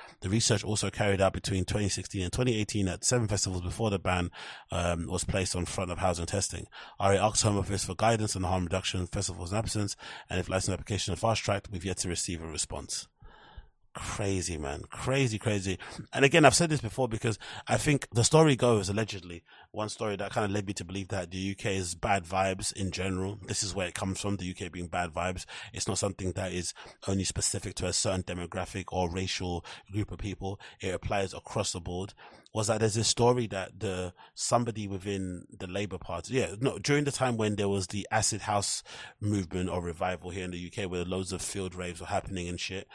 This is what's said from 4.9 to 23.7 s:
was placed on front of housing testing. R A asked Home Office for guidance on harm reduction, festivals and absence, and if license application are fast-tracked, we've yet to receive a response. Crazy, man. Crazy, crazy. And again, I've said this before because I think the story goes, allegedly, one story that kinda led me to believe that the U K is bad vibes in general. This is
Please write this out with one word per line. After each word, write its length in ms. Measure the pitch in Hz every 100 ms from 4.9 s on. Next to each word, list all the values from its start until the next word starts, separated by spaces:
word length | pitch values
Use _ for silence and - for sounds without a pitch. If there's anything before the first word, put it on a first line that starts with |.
| 85 80
was 180 | 90
placed 300 | - 101 92
on 120 | 90 82
front 240 | - 90
of 80 | 90
housing 260 | 95 85
testing. 420 | 85 101 - 87 - - - -
R 140 | 101
A 60 | 98
asked 240 | 107 -
Home 160 | 110 101
Office 260 | 95 98
for 100 | -
guidance 420 | 90 110 113 107 98
on 80 |
harm 200 | 92 92
reduction, 420 | 87 92 - 95 90
festivals 460 | 104 95 87 90
and 60 | 104
absence, 380 | 110 110 104 - - - -
and 100 | 92
if 80 | 90
license 240 | 92 92
application 400 | 92 - 98 -
are 40 | 85
fast-tracked, 520 | 110 110 - 98 -
we've 140 | 98
yet 140 | 95 90
to 100 | 95
receive 340 | 85 - 85
a 40 | 82
response. 600 | 76 - 78 67 - - _ - - - - - _ _
Crazy, 640 | - - - 101 95 85 80
man. 280 | 71 76 -
Crazy, 500 | - 123 135 127 107
crazy. 400 | 110 104 95 90 - - -
And 100 | -
again, 220 | 139 165 156
I've 80 |
said 160 | - 170
this 100 | 147
before 280 | 110 - 123
because 300 | 110 120 107 - - -
I 80 | 117
think 320 | 151 143 -
the 140 | 110
story 320 | 113 156 160 127
goes, 320 | 123 110 95
allegedly, 560 | 101 110 98 90 85 - - -
one 200 | 101 107
story 260 | - 110 98
that 160 | 98
kinda 160 | - 104
led 180 | 101 98
me 60 |
to 120 | 98 85
believe 220 | 95 92
that 220 | 98 87
the 60 | 92
U 180 | 98
K 220 | 98 107 95
is 180 | 87
bad 300 | 85 113 98
vibes 480 | 82 95 95 95 104
in 180 | - 95
general. 480 | 90 95 92 95 101 90
This 160 | 107
is 120 | 104